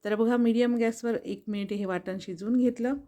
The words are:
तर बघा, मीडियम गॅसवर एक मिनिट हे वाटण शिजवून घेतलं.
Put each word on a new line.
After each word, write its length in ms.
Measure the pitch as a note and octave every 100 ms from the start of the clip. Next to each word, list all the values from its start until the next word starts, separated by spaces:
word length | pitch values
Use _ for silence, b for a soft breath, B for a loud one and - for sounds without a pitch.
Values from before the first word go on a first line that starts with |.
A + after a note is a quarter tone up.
तर 100 | G#3
बघा, 220 | G#3 A3+ A#3+
मीडियम 400 | A#3 A3+ A#3+ A#3+
गॅसवर 380 | A3+ A3+ A#3
एक 300 | A3+ - G3+ -
मिनिट 240 | G#3 G3+
हे 120 | G#3
वाटण 340 | G3 F3+ F#3 F#3+
शिजवून 360 | F3+ E3+ G3+ B3
घेतलं. 380 | B3 A#3+ A#3+ C#4+